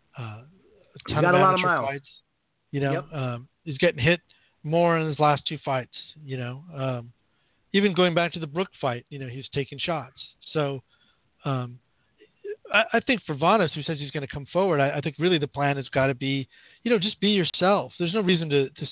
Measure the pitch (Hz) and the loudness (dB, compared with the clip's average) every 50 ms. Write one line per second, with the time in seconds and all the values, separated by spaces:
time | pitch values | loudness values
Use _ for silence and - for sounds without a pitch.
0 | _ _ _ - 120 113 107 107 127 151 185 190 _ _ _ _ _ _ _ 139 | _ _ _ -12 -12 -12 -12 -14 -18 -20 _ _ _ _ _ _ _ _ _ -20
1 | - - - 151 170 175 180 180 190 190 185 180 180 180 170 151 131 135 139 143 | -10 -4 0 2 4 4 6 6 6 6 4 2 2 2 0 0 0 -2 -4 -6
2 | 139 - - - _ _ _ _ _ _ _ _ _ _ - 139 139 139 135 143 | -10 -14 -20 -20 _ _ _ _ _ _ _ _ _ _ -4 -2 -2 0 -2 -4
3 | 143 156 160 143 131 127 120 120 127 - _ _ _ 165 139 131 - 175 - 143 | -6 -8 -8 -6 -4 -4 -6 -8 -12 -16 _ _ _ -10 -4 0 2 0 2 2
4 | 120 156 175 170 - _ _ _ _ _ _ _ _ 151 156 170 175 170 170 165 | 2 2 2 2 -2 _ _ _ _ _ _ _ _ -2 2 2 4 4 4 2
5 | 160 156 147 131 151 147 147 135 - - 160 143 - 147 135 131 120 - - - | 0 -2 0 2 4 4 4 2 0 -6 -10 -8 -4 -4 -2 -2 -4 -6 -14 -20
6 | - - - 151 151 135 135 127 123 123 127 135 160 180 160 139 135 135 127 120 | -20 -20 -20 -20 -12 -10 -8 -8 -8 -8 -10 -12 -14 -16 -10 -6 -6 -4 -4 -6
7 | 120 120 - _ _ _ _ _ _ _ _ _ _ _ - 196 202 208 180 165 | -10 -14 -20 _ _ _ _ _ _ _ _ _ _ _ 0 2 2 2 4 4
8 | 185 180 165 170 170 170 - 175 160 143 139 170 190 - _ - - 135 120 120 | 2 4 4 2 0 0 -2 -6 -10 -8 -4 -6 -6 -6 _ -4 -4 -2 -2 -4
9 | - _ 151 139 135 127 120 135 127 - - 147 135 - 147 131 - - 170 151 | -8 _ -14 -12 -12 -10 -12 -12 -14 -6 -4 -4 -4 -4 -6 -8 -6 -6 -4 -6
10 | 123 120 _ - - - _ _ - - - 160 147 139 139 131 - _ _ _ | -6 -10 _ -20 -20 -20 _ _ -20 -8 -4 -2 -2 -2 -4 -8 -12 _ _ _
11 | _ _ _ _ _ _ _ _ _ 147 135 127 123 123 123 127 _ _ _ _ | _ _ _ _ _ _ _ _ _ -4 -4 -2 -4 -8 -12 -18 _ _ _ _
12 | _ _ _ _ - _ _ _ _ 403 427 - _ 403 - 202 220 - - 233 | _ _ _ _ -20 _ _ _ _ -12 -12 -12 _ 0 0 0 2 2 0 0
13 | - - 262 202 - - 156 131 151 175 208 226 185 151 - 151 143 - 165 139 | 2 2 -2 -2 -2 -6 -4 0 2 4 4 4 2 0 -2 -6 -6 -6 -6 -6
14 | 147 139 - 156 139 127 - 151 139 - - 175 190 196 165 143 139 139 147 147 | -8 -8 -8 -8 -8 -8 -10 -12 -12 -4 0 0 2 2 4 2 2 2 0 -2
15 | 139 165 139 - 156 180 185 156 143 139 - 139 143 143 139 139 131 - - 139 | -4 -6 -4 -2 0 2 2 2 0 -4 -2 0 0 0 0 -2 -4 -2 0 2
16 | 131 135 135 123 139 135 139 139 131 - _ - - - - _ _ 233 247 208 | 2 2 0 0 -2 -2 -2 -2 -4 -6 _ -20 -20 -20 -20 _ _ 0 2 2
17 | 170 214 - - - 202 214 196 170 147 - - 180 185 202 185 127 123 - - | 2 -2 -4 0 2 2 4 4 2 0 0 0 2 4 4 2 0 -4 -6 -4
18 | 175 170 175 220 202 180 185 165 165 156 143 143 135 131 - - 151 - | -4 -2 0 0 2 2 2 2 2 2 2 2 2 2 -4 -10 -12 -10